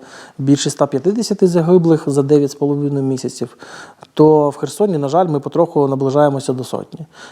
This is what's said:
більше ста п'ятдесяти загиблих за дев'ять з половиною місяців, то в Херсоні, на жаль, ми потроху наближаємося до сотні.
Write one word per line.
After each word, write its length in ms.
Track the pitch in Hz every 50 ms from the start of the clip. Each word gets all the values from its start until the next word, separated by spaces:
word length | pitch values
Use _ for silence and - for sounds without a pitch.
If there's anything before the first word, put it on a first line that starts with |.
| - - - - - - _
більше 320 | - 135 135 143 135 - 151
ста 180 | - - 143
п'ятдесяти 600 | 139 - 131 131 180 208 247 214 - 208 202 202
загиблих 560 | 180 170 180 160 165 185 185 165 165 160 151 - 151
за 140 | 135 147 139
дев'ять 280 | 139 151 147 143 135
з 40 | -
половиною 480 | - 143 143 143 143 143 143 143 139 135
місяців, 540 | 135 131 127 - 123 - - 123 - - - - - - - - - - _ - _ -
то 360 | - 151 156 156 151 147 143
в 80 | 139
Херсоні, 400 | - - 135 - - 208 208 180
на 100 | 151 139 135
жаль, 180 | 143 175 190
ми 120 | 170 151 143
потроху 480 | 139 156 - 151 170 165 - 151 143
наближаємося 680 | 135 135 135 139 135 131 147 147 143 139 135 123 - 131
до 100 | 127 123
сотні. 420 | - - - - - - - 156 _ _ - - -